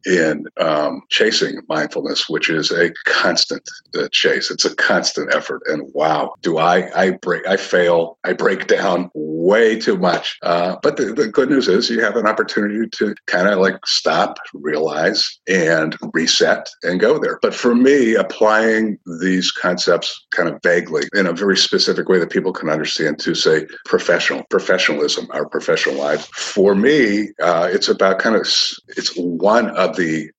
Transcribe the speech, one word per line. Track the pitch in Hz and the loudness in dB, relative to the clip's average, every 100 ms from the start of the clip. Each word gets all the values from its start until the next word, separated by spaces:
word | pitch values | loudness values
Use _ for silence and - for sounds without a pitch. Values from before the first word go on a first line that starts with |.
| 95 | 0
in, | 92 80 76 73 - | 0 0 -2 -8 -4
um, | 82 76 73 67 _ | 0 0 -2 -6 _
chasing | - 110 - - 92 - | 0 2 2 -2 -6 -6
mindfulness, | - 147 - 71 71 - | -4 -4 -6 -4 -6 -4
which | 78 - | -4 -2
is | 80 73 | -2 -2
a | 85 85 - - | 2 0 0 -2
constant, | - 95 - - - - - _ - | 0 0 0 -2 -4 -10 -20 _ -8
uh, | 82 | -2
chase. | - - 78 - | 0 2 0 -4
It's | - | -2
a | - - | -2 0
constant | - 90 - - 76 - | 0 2 0 -4 -2 -4
effort. | - 71 - | -4 -8 -4
And | 78 67 | -6 -6
wow, | 69 80 78 135 - | -2 0 0 -4 -6
do | 95 80 | -4 0
I, | 82 90 90 90 | 2 2 0 0
I | 92 90 | 0 0
break, | 90 85 87 | -4 -4 -2
I | 98 | -2
fail, | - 90 87 85 82 - | 0 2 4 2 0 -6
I | - | -6
break | 92 113 95 - | 0 0 -2 0
down | 95 95 90 92 | 2 2 0 -4
way | 78 78 78 87 107 113 113 | -8 -8 -2 2 4 4 2
too | 120 95 | -2 0
much. | 90 85 - - | 0 0 -4 -6
Uh, | 87 85 87 92 | -2 0 0 -2
but | - 156 | -4 -2
the, | 110 | -4
the | 113 110 | -2 0
good | 104 131 | 0 2
news | 139 110 | 2 2
is | 95 117 | 2 0
you | 117 | 0
have | 110 113 | 0 0
an | 107 | 0
opportunity | 107 110 - 104 104 113 | 0 -2 -2 -2 -4 -6
to | - 107 - - | -2 -4 -4 -4
kinda, | 90 95 98 | 0 2 2
like, | 95 92 - | 0 0 -4
stop, | - 87 82 98 - - | -2 0 0 -2 -4 -16
realize, | 71 76 76 78 76 85 - - - - | -10 -6 -2 -2 0 0 0 -4 -6 -2
and | 92 80 80 80 - - | 0 2 2 0 -6 -6
reset | 80 80 - 80 - - - | -2 0 2 2 0 -4 -8
and | 85 92 | -4 2
go | 107 151 | 2 2
there. | - - | -2 -2
But | 107 | -4
for | - 123 120 | 0 2 4
me, | 131 143 113 107 | 6 6 4 2
applying | 95 - 107 107 113 110 110 101 - 82 | 0 2 4 4 2 2 0 -4 -10 -4
these | 92 92 90 | 0 0 0
concepts | - 90 90 - 85 - - _ | -2 -2 0 2 2 0 -10 _
kind | - 82 | -2 -2
of | 73 | -2
vaguely | 87 87 87 78 73 | 0 0 0 -4 -2
in | 101 92 | 0 0
a | |
very | 85 101 92 | 0 0 2
specific | - 98 - 90 87 | 2 2 2 0 2
way | 92 | 2
that | 82 | 2
people | 98 90 | -2 -2
can | 87 78 | -4 -4
understand | 78 76 - 78 76 | -2 -2 -2 -2 -2
to, | - 80 | -4 0
say, | - 78 76 - - | 2 2 0 -14 -2
professional, | 90 - 87 - - - | 0 2 0 0 -4 -2
professionalism, | 98 - 92 - 76 73 - - | -2 2 0 2 0 -2 -4 -6
our | 71 76 | -6 -4
professional | 78 80 80 76 71 | -4 0 0 0 -2
lives. | 73 76 - | -2 -2 -4
For | - - - 98 98 | -10 -4 2 4 4
me, | 120 151 113 101 104 - | 4 4 4 0 -4 -2
uh, | 85 82 87 | 0 2 2
it's | 98 - | 0 0
about | 104 95 92 | 2 2 2
kind | 117 107 | 2 0
of | |
s-, | - - - - _ | 2 0 0 -6 _
it's | - - 87 | -6 -6 -4
one | 87 82 98 117 107 | -4 0 4 4 2
of | 90 90 87 | 0 0 0
the | 82 80 78 | -2 -2 -6